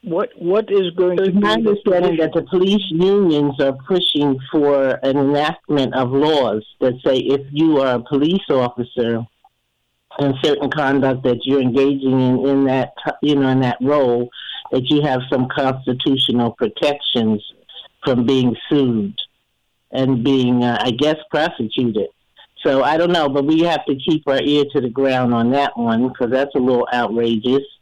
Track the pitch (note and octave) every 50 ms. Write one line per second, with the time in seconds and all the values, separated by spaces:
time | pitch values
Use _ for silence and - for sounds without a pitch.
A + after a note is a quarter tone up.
0 | _ A#3 D#3+ C#3 C#3 - - - - E3+ F#3 G#3+ G#3+ G#3+ G3 G3+ F#3+ F3 E3+ F3+
1 | F#3 F3+ F3+ F3 F#3+ G3 F3 G3+ G3+ G#3 G#3+ A3+ A3+ G#3+ G#3 G3+ - G#3+ F#3 F3
2 | F3+ F#3+ F3 D#3+ D#3+ D#3 D#3 E3+ D3+ - - F#3 F3+ F#3+ G3 G#3+ G3 - D#3+ E3
3 | F3+ F#3+ G3 G3+ G3+ F3 D#3 D3 D3 C#3+ C3+ C3+ D3 C3+ C3+ C3 - - G3 F3+
4 | F3+ - - D3+ C#3+ C#3+ C3+ C3 C3 - - D#3+ D3 C#3+ C#3+ C#3 C3+ C3 B2+ -
5 | - C3+ C3+ C#3+ C#3 C3+ D3 C#3+ D3 D3+ E3 - _ - D3 C#3+ C3+ A#2+ B2+ C3
6 | C3 A#2+ C3 C#3 C#3+ G3+ D#3+ D3 C3 A#2 G#2+ A2 A2 - - _ - B2+ B2 B2+
7 | - E3 C3+ C3 - - C3+ C#3 C#3 C#3 C#3+ D3 D#3+ D#3+ D#3 C#3+ C3+ C3 B2+ A#2+
8 | A#2 - D3 C#3 C#3+ D#3 F3+ G3 - - D#3 C3 B2 A#2+ - - A#2+ - - -
9 | A#2+ A2+ A#2 A#2 A#2 - _ _ _ _ _ _ _ _ _ _ _ _ _ _
10 | _ _ - - C#3+ C#3 C3+ C3 - D#3 D3 C#3 D3 C#3 - D3+ D3 C3+ C#3 C#3
11 | C3 C3+ C3+ B2+ C3 C3+ B2 A#2 - C3+ C#3 C#3 C3 B2+ A#2 C3+ C3+ C#3 C#3+ C#3
12 | C3+ C3 B2+ C3 B2+ B2+ B2+ B2 - C#3 C#3 C#3 C#3 C3+ C3 C3+ B2+ - - -
13 | - D#3 - - - D3 D3 C#3 C#3 C3 C3 C3 C3+ B2+ A#2+ - B2+ C3+ D3 D3
14 | C#3 B2 A#2+ A#2+ A#2+ A#2+ _ - - - - - - - - C3+ C3 C3 D3+ D3
15 | D3 D3+ C3 B2+ B2+ - - B2+ C3 B2+ - - C#3 C3 C3 C3 C3 - B2+ B2+
16 | - C#3 C3+ C3 - - B2 B2 B2 - - _ B2+ G#2+ - - - D3 C#3+ C#3+
17 | - - - B2+ A2+ A2 A2 G#2 - - - _ _ _ - - - - _ _
18 | - - C3 A#2+ A#2+ A2+ C3+ C3 B2+ B2 A#2 - - - D3 D3 C#3 B2+ A#2+ A2
19 | G2+ G2+ G#2+ - - _ _ _ _ _ _ _ _ _ _ _ _ _ - C3
20 | C3 C3 C3+ A#2+ A2+ C#3+ C3+ C3+ B2+ B2 B2 B2 A#2+ B2 A#2+ A2+ - C3 A#2 A2+
21 | C#3+ D3+ D#3 D#3 - - - D3+ D3+ E3+ E3 - A#2+ G#2+ - - B2+ A#2+ G#2+ G#2+
22 | F#2+ - _ _ _ _ _ _ - _ _ - - D#3+ C#3 C3+ C3 C3+ D3+ D#3+
23 | E3+ F3 F3 F3 D#3 C#3+ C3+ C#3+ C#3 C#3+ D#3 D#3+ E3 E3+ E3 D3 - - C#3+ C3+
24 | B2+ - D#3+ D#3 - - C3+ C3+ - C#3+ D3 D3 C#3+ C#3 - D3+ B2 B2+ A2 B2+
25 | C3+ C3+ C3 B2+ B2+ A#2+ A#2+ A#2 A#2 A#2+ B2+ C#3 C#3+ - - - A#3+ A#2 A2+ A2+
26 | B2 C3 B2+ - C3 A2+ A#2+ C3 C#3 C#3+ - C#3+ B2+ B2+ B2+ B2 A#2 - B2 B2
27 | A#2+ G#2+ G#2+ A#2 A#2 A#2 A#2 A2 G#2+ B2 B2+ C#3 C#3 - - _